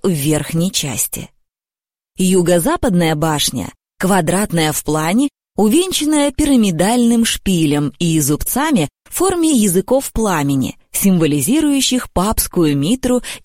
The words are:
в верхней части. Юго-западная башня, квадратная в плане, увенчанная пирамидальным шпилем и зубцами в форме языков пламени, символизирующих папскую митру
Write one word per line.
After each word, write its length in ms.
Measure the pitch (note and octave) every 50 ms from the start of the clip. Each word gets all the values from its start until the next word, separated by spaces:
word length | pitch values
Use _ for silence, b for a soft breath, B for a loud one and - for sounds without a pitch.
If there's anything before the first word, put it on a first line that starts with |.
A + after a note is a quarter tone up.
| -
в 60 | G3+
верхней 600 | F3 D3 C3+ D3+ D3+ D3+ C#3+ - - E3 E3+ F#3+
части. 580 | - - - C#3+ A#2 - - - - - - - _ _ _ _ _ _ _ _ _ _ _ _ _ _ _ _ _ -
Юго-западная 960 | F#3 F#3 F#3+ F#3 F3 E3 F3 F3 D#3+ C4+ E4 F4 - B3+ F3+ F3 E3+ D#3+ D#3+
башня, 560 | D3+ D#3+ D#3+ D3+ C#3+ - - - B2 F2 - - _ _ _ _ -
квадратная 760 | - F#3 G3+ F#3 E3+ D#3 F3 F#3+ G#3 - E3 E3 D#3+ D#3 D3
в 100 | - -
плане, 440 | - D3+ D#3 D#3 E3 F#3 A#3+ C#4+ C#4 - _ _ _ _
увенчанная 760 | - G3+ G#3+ A3 E4 F#4 F#4+ - - D4+ D4 D4+ D4 C#4+ C#4+
пирамидальным 960 | - - D4+ C#4+ C#4 B3 G#3+ G3 E3+ D3+ F3 G3+ A#3+ B3 A#3+ A#3 A#3+ A3+ A3+
шпилем 640 | - - - - G3 F#3+ E3 D#3+ D3 D3 D3 D3 C#3+ - -
и 200 | F3 E3+ D#3+ D#3+
зубцами 680 | D3 B2+ D3 C#3+ - - - - D4 D#4+ D4 G3 D#3 C3+ - _ _
в 100 | _ -
форме 360 | - E4+ G4 F#4 F4 D#4+ D#4+
языков 600 | D4+ A#3 G#3 G3+ E3 F#3+ F#3 - B3+ C#4 C4+ - -
пламени, 640 | A#3 A3 G#3 F3+ D#3 C#3+ C#3 C#3 C3+ B2+ - - - _ _ -
символизирующих 1200 | - - G3 F#3 E3+ D#3+ D3+ C#3+ D3 B2+ D#3+ B3+ D#4+ D#4 D4 C#4+ C#4 B3+ - B3+ B3+ - -
папскую 640 | - F3+ F3+ G#3+ A3+ - - - - F3+ E3+ D3+ C#3+
митру 460 | C#3 C#3 E3 B3 C4 - B3 B3 B3 - B B B